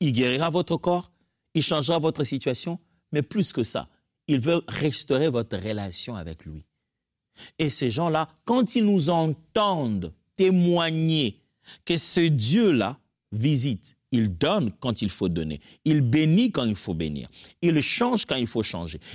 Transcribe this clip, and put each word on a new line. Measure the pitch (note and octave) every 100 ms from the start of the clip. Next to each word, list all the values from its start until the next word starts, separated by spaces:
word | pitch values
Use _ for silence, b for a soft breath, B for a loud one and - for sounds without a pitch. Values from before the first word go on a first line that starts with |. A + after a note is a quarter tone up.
Il | D3+
guérira | A#2 B2 C3 E3
votre | E3 E3+ E3
corps, | F3+ F3 - _ _ _ _
il | E3
changera | C#3 D#3+ C#3 E3
votre | D#3+ -
situation, | C#3 C3+ - B2+ - E3+ _ _ _
mais | D3
plus | C#3 G#3+ F3+
que | -
ça, | A2+ - C2 _ _ _ -
il | C#3
veut | B2 E3+ -
restaurer | - D#3 B2 - C3+ D#3+
votre | A#2+ A2+ F#2+
relation | G2+ G#2 G2 F2 - A2
avec | E2 D#2+
lui. | - D#2 - _ _ _ _ _ _ B B -
Et | D#3
ces | - B2+
gens-là, | A2+ E3+ D#3 D#3 _
quand | - B3 A#3+
ils | B3
nous | G#3 G3 D3
entendent | E3+ D#3+ C#3 _ A3 G#3 F3 B2 G2+ E2+ - _ -
témoigner | F#3+ F#3 F3 F3 E3 D#3+ D#3+ D#3+ A#2+ - _ _ B B
que | - E3+
ce | - -
Dieu-là | E3 C#3+ A2 G3 A3 C3+ G2 C3+ _ _ _
visite, | G#2 C3 C#3+ A#2+ G#2 - - _
il | A#2+ G#2+ F2
donne | C#3+ G#3 A#2+ -
quand | B2+ G#2+
il | G#2
faut | - F#2+
donner, | E2 D#2 D2+ B B
il | D#3+ D3+
bénit | B2 D3 D#3+ F3 B3
quand | D3
il | A#2+ G#2
faut | -
bénir, | E2 D#2+ C#2+ B1+ B B _
il | E3+ D#3
change | C#3 - A#3+ A#3+
quand | - C3
il | A#2
faut | A#2
changer, | G#2 F2 E2+ D#2 B